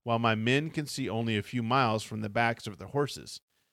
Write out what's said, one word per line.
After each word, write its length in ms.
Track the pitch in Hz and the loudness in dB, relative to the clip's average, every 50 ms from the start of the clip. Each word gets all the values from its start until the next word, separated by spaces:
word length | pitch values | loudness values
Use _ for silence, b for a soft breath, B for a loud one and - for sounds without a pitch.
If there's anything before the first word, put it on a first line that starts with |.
| _ | _
while 140 | 120 117 117 | 0 2 4
my 160 | 117 113 110 | 4 4 4
men 360 | 107 110 120 127 143 156 160 | 4 4 4 4 2 2 0
can 160 | - 156 151 | -4 -6 -6
see 240 | 135 - - 135 90 | -4 -6 -4 -4 -2
only 260 | 101 113 117 113 110 | -2 -2 0 0 0
a 60 | 104 | 0
few 200 | 101 - - 123 | -2 -2 -4 -2
miles 400 | 113 113 127 139 131 113 110 110 104 | 0 2 4 4 4 4 2 0 -2
from 160 | - 110 107 | -4 -6 -6
the 80 | 107 107 | -6 -2
backs 360 | 101 117 117 117 117 - - | 0 2 2 2 0 -2 -6
of 120 | 110 98 85 | -10 -10 -10
their 100 | 95 95 | -12 -4
horses? 520 | - 139 147 131 - - 57 - - - - _ _ _ _ _ | -2 -2 -2 -2 -4 -10 -12 -14 -16 -16 -18 _ _ _ _ _